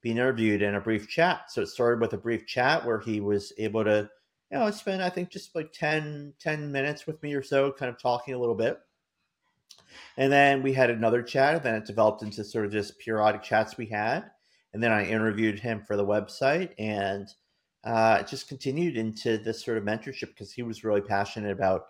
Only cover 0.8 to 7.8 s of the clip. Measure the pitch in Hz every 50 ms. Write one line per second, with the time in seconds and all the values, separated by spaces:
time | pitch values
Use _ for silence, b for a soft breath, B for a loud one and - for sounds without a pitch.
0.8 | 98 113 113 104 107 - - - 165 180 175 - - - - - 101 98 - -
1.8 | 123 120 120 113 113 107 - 98 92 117 117 107 - - - 127 123 131 156 165
2.8 | - 120 113 107 104 117 110 107 101 101 104 101 101 - - - 110 107 104 113
3.8 | 110 107 107 107 104 101 b b b b b b _ _ - 269 240 208 208 208
4.8 | - 202 190 185 185 180 180 196 180 185 - 185 - - _ 165 156 156 - -
5.8 | 165 151 156 156 151 151 151 147 143 147 143 _ - 160 151 151 147 147 139 139
6.8 | 135 147 147 147 - - 151 - - 147 147 143 135 - 143 135 139 139 135 -